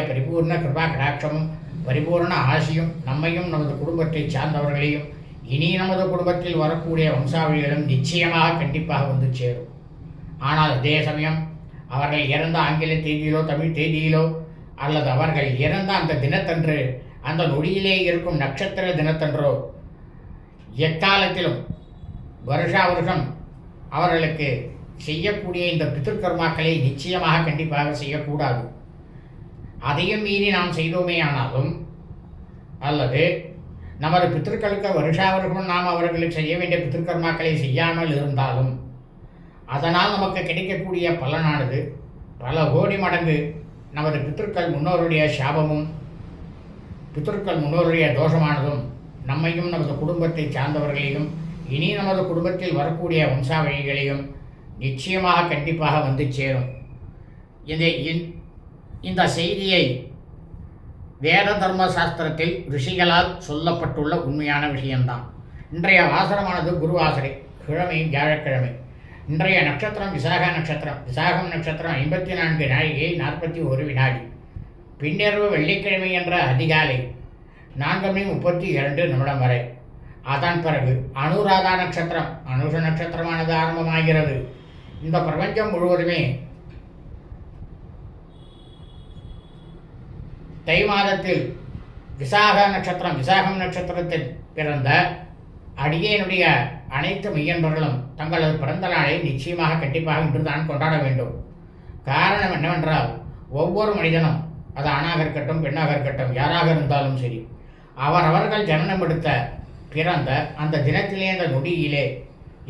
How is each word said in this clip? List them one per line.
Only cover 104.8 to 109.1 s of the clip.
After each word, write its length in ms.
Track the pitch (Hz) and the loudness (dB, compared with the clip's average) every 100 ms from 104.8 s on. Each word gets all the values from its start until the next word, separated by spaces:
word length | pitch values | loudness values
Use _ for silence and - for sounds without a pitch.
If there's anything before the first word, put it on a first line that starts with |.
| 147 143 | 0 0
ஆணாக 240 | 160 160 | 0 0
இருக்கட்டும், 380 | 156 147 123 160 143 | 0 -2 -2 -2 0
பெண்ணாக 280 | 156 151 143 | 0 2 2
இருக்கட்டும், 360 | 131 123 123 123 | 0 -2 -2 0
யாராக 260 | 147 170 160 160 | 2 2 4 4
இருந்தாலும் 440 | 139 143 135 131 | 2 2 2 0
சரி, 180 | 123 113 - - - - - 127 143 | -2 -6 -10 -16 -20 -20 -18 -4 2
அவரவர்கள் 640 | 175 160 175 214 214 196 | 4 4 4 2 0 2
ஜனனம் 340 | 156 180 190 | 2 2 0
எடுத்த 220 | 165 | 0